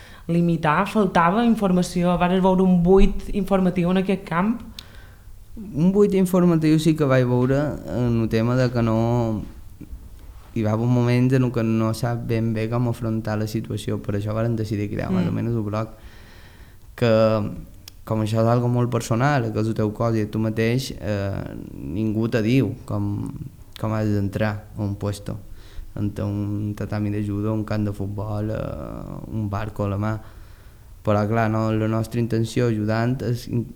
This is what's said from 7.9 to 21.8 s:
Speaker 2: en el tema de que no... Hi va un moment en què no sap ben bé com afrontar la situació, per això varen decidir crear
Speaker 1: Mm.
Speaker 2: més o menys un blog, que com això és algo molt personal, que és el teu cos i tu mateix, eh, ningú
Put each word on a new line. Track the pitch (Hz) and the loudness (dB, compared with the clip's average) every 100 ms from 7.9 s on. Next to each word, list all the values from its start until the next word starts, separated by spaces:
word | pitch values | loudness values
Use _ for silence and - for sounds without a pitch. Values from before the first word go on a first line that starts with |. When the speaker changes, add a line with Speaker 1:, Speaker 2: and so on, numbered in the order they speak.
Speaker 2:
en | 98 120 117 | -2 2 2
el | 113 | 2
tema | 113 117 127 | 2 2 2
de | 127 | 2
que | 120 | 2
no... | 117 113 117 120 117 107 - - - - - - - - - - - 113 | 2 2 2 2 0 -2 -6 -12 -18 -18 -14 -14 -16 -18 -18 -18 -8 -4
Hi | |
va | 107 110 | 0 0
un | 120 | 2
moment | 123 120 123 127 131 | 2 4 4 4 4
en | 123 | 2
què | 120 113 | 0 0
no | 110 110 | 2 0
sap | 110 120 117 117 | -2 -4 -4 -2
ben | 113 113 | -2 0
bé | 110 110 | -2 -2
com | 120 120 | 0 -2
afrontar | 117 113 110 107 107 | -2 -4 -2 -2 -2
la | 107 | -2
situació, | 113 107 107 - 107 | -4 -4 -6 -4 -6
per | - 101 | -4 -4
això | 107 | -2
varen | 110 117 113 | -2 0 0
decidir | 104 101 104 | -2 -2 -4
crear | 104 - | -4 -2
Speaker 1:
Mm. | 185 | 0
Speaker 2:
més | 104 | 0
o | |
menys | 110 113 117 | 0 -2 -2
un | 104 | -2
blog, | 107 113 - - - - - - - - - - - | -4 -4 -10 -20 -20 -20 -20 -20 -20 -20 -20 -14 0
que | 120 110 110 110 104 - - - - - - | 4 6 6 2 -2 -6 -12 -18 -20 -12 -4
com | 110 | -2
això | 110 113 | 0 2
és | 113 | 4
algo | 123 120 | 4 2
molt | 120 120 | 2 0
personal, | 117 - 113 139 143 113 | 0 0 0 2 2 0
que | 110 | 0
és | 110 | -2
el | 107 | 0
teu | 107 | -2
cos | 104 117 113 | 0 0 0
i | 104 | 0
tu | 110 | -2
mateix, | 110 107 113 127 131 - | -2 0 0 0 -2 -6
eh, | 98 101 98 98 - 55 - | -4 -2 -2 -4 -6 -10 -12
ningú | - | -10